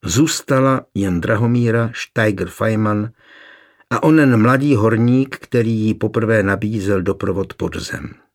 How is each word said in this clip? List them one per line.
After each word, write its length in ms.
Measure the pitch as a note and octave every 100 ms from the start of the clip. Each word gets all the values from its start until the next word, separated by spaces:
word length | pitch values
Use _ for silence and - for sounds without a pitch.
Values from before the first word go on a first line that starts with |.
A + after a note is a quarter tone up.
Zůstala 800 | - G2+ D#3 - - C3+ C3+ C3 -
jen 260 | G2+ G2 F2
Drahomíra, 680 | E2 A2 A#2+ A#2+ A#2+ A2+ A2+
Steiger, 540 | A#2+ - - A2 G2 F2
Feimann 640 | - A2 A2 G#2+ G#2+ G#2+ _ _ - - - _ _ _
a 120 | A#2+
onen 400 | D#3+ D#3+ C#3+ A#2
mladý 320 | A2+ C3 C#3+
horník, 640 | B2+ A2 A2 A#2+ B2+ C3+ -
který 360 | - B2 A2+
jí 220 | A2+ G#2+
poprvé 480 | G#2+ A2 A2+ G#2+ A2
nabízel 600 | G2 G2 G#2+ A2 F#2+ G2
doprovod 520 | F2 G2 G2 F#2+ F#2
pod 220 | - F2+ E2
zem. 380 | D#2 - - - _